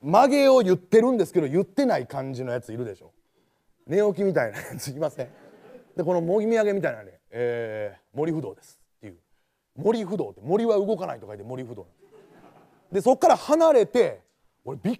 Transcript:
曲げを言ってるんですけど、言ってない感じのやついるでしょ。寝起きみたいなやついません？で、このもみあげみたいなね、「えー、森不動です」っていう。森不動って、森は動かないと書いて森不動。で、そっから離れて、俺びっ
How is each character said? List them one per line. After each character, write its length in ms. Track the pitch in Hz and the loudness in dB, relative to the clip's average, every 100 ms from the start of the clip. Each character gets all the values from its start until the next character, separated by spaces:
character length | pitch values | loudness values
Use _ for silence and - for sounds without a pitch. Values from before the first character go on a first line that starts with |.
曲 260 | 139 196 269 | 0 4 6
げ 220 | 285 277 | 6 6
を 100 | 262 | 6
言 160 | 185 185 | 4 0
っ 20 | |
て 240 | - 220 | 4 4
る 120 | 262 | 4
ん 40 | 240 | 2
で 80 | 175 | 0
す 60 | |
け 80 | 180 | 0
ど、 80 | 143 | 0
言 140 | 165 | 0
っ 40 | - | -2
て 200 | - 262 | 0 0
な 120 | 160 | 0
い 100 | 123 | -4
感 260 | 139 135 | -8 -8
じ 100 | 123 | -8
の 80 | 127 | -6
や 80 | 123 | -6
つ 140 | - | -8
い 40 | 113 | -10
る 60 | |
で 120 | 117 95 | -10 -12
し 60 | |
ょ。 120 | - _ _ _ _ _ _ _ - | -18 _ _ _ _ _ _ _ -4
寝 160 | 180 | 0
起 120 | 208 | 0
き 100 | 180 196 | 0 0
み 80 | |
た 120 | 151 117 | 0 0
い 40 | |
な 60 | 98 | -4
や 200 | - 123 | -12 -12
つ 120 | 143 | -12
い 60 | 135 | -8
ま 140 | 156 | -8
せ 140 | - | -8
ん？ 60 | 123 - - - - - _ - | -14 -14 -20 -20 -20 -20 _ -6
で、 80 | |
こ 100 | 170 | -2
の 60 | 180 | -2
も 200 | 165 208 | 0 0
み 180 | 214 226 | 0 0
あ 80 | 208 | 0
げ 80 | |
み 80 | 196 | 0
た 80 | 156 | -4
い 40 | |
な 100 | 113 | -6
ね、 180 | 98 - _ | -14 -20 _
「え 640 | 113 120 120 113 107 104 98 | -6 -4 -4 -6 -8 -10 -12
ー、 220 | _ 135 | _ -6
森 160 | 160 | -4
不 80 | 156 | -4
動 140 | 107 95 | -8 -12
で 60 | |
す」 160 | _ _ _ _ | _ _ _ _
っ 20 | |
て 80 | 107 | -20
い 40 | |
う。 60 | 85 _ _ _ _ _ - | -20 _ _ _ _ _ -6
森 260 | 185 226 | -2 0
不 140 | 185 196 | -2 -6
動 140 | 113 | -8
っ 20 | |
て、 80 | 95 | -10
森 220 | 117 202 233 | -4 -2 0
は 100 | 208 | 0
動 220 | 196 170 | 0 -4
か 100 | 180 | -6
な 80 | 120 | -12
い 60 | |
と 60 | 107 | -14
書 60 | |
い 40 | 104 | -16
て 60 | |
森 200 | 107 131 | -12 -12
不 120 | 120 107 | -12 -16
動。 120 | 87 _ _ - _ _ - _ _ _ _ | -20 _ _ -20 _ _ -20 _ _ _ _
で、 80 | 190 | -2
そ 140 | 220 | 2
っ 40 | 262 | 4
か 120 | 339 | 4
ら 80 | 247 | 4
離 340 | - 311 320 | 2 4 6
れ 140 | 269 196 | 4 4
て、 360 | 247 180 - _ _ _ _ - | 2 0 -2 _ _ _ _ -14
俺 120 | 139 | -8
び 120 | 185 | -6
っ 40 | 240 | -6